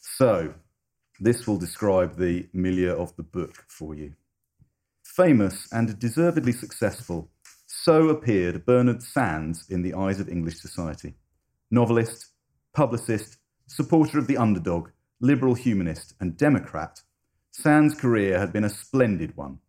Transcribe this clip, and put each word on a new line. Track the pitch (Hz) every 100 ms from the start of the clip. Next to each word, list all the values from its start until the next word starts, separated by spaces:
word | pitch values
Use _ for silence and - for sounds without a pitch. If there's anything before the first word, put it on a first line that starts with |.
So, | - - 175 95 78 - _ _ _ _ _ _
this | 101 120 -
will | 98
describe | 85 - 104 92 90 82
the | 90 87 92
milieu | 92 92 92 90
of | 85 87 -
the |
book | 80 90 78 - _
for | - 78
you. | 76 73 76 _ _ _ _ _ _ _ _
Famous | - - 180 127 98 95 -
and | 113 113 101
deservedly | 117 127 170 165 123
successful, | 120 107 - 104 - - 85 80 _ - - _
so | - - 160 160
appeared | 156 - 101 87 85 101
Bernard | 123 123 120
Sands | - - 113 78 78 82 -
in | 92
the | 90
eyes | 90 95 98
of | 90
English | 87 82 82
society. | - - 82 73 76 - _ _ _ _ _
Novelist, | 120 117 117 113 - - _ _ _ _
publicist, | - 135 117 - 107 - - _ _ _
supporter | - 156 165 156 147
of | 120
the | 131
underdog, | 113 95 82 85 - _ _ _
liberal | 123 139 131 123
humanist | 127 101 85 78 - _
and | 90 82
democrat, | 147 135 - 80 80 - _ _ _ _ _
Sands' | - 156 151 151 151
career | 127 113 98 90
had | 98
been | 101
a | 104
splendid | - - 131 120 92 82 -
one. | 71 67